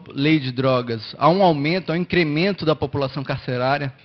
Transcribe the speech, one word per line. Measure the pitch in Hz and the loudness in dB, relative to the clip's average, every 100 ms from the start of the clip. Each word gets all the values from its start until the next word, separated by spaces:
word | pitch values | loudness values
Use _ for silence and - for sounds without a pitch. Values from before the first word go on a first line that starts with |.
| - | -8
lei | 143 147 156 | -2 2 2
de | 131 | 2
drogas, | 127 131 127 120 113 - - | -2 0 0 0 -6 -8 0
há | 147 | 2
um | 185 | 4
aumento, | 190 151 147 185 - | 4 2 0 -2 -2
há | 165 | -4
um | |
incremento | 175 175 160 151 190 196 156 | 0 0 2 2 0 0 0
da | 151 | 0
população | 143 143 135 151 | -2 -4 -4 -4
carcerária | 135 135 - 123 127 143 143 - | -6 -6 -4 -2 0 0 -4 -10